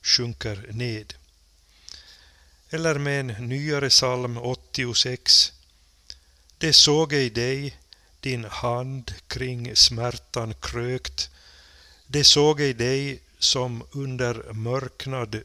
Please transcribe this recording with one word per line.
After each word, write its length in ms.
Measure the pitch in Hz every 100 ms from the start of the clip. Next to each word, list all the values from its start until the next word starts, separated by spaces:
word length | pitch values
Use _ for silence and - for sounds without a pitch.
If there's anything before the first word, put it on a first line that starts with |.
sjunker 640 | - - 120 113 113 101 104
ned." 420 | 110 123 110 104 - _ _ _ _ _ _ - - - - - _ _ _ -
Eller 280 | 160 165 147
med 220 | 143 139
en 280 | 131 107 120
nyare 400 | 135 151 143 139
psalm, 500 | - 127 127 123 117
åttiosex: 1120 | 123 127 - - 123 110 131 123 - - - - _ _ _ _ - - _ _ _ -
"Det 140 | 160
såg 400 | 147 - 147 160
ej 180 | 147 127
dig, 480 | 110 123 135 143 - _ - _ -
din 240 | 135 123
hand 680 | 107 - 123 120 127 135 117 - -
kring 500 | 123 127 123 120 -
smärtan 800 | - 117 120 117 - 123 113
krökt. 720 | 107 - 120 120 127 - - - - - - - - - - -
Det 180 | 147
såg 360 | 135 147 151 147
ej 140 | 143
dig 480 | 117 120 135 139 127 _ -
som 480 | - 131 123 117 -
under 640 | 143 135 127 123 113 110
mörknad 880 | 110 113 127 131 - 135 131 117 107